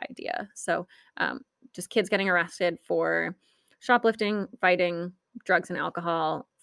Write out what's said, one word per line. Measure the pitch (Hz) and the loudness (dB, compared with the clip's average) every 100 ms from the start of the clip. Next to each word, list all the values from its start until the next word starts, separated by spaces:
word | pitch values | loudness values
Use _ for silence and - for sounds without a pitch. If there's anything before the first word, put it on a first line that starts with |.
| - | -12
idea." | - - - 208 | -10 -6 -6 -8
So, | - - 175 180 - _ - | -10 -4 -4 -4 -16 _ -4
um, | - - - _ - | -4 -4 -12 _ -18
just | - - | -14 -2
kids | 226 202 | 0 2
getting | 202 196 | 0 2
arrested | 175 170 - 175 165 - | 2 0 0 -2 -2 -2
for | 170 165 165 170 185 _ _ _ _ | 0 2 2 -2 -6 _ _ _ _
shoplifting, | - 240 233 220 208 208 196 - | 2 4 4 2 0 0 -4 0
fighting, | 185 180 175 170 175 - _ - | 4 4 2 0 -6 -10 _ -16
drugs | - 175 - | 0 0 0
and | - | -4
alcohol, | 165 170 170 165 156 156 - _ | -4 -4 -2 0 0 -2 -8 _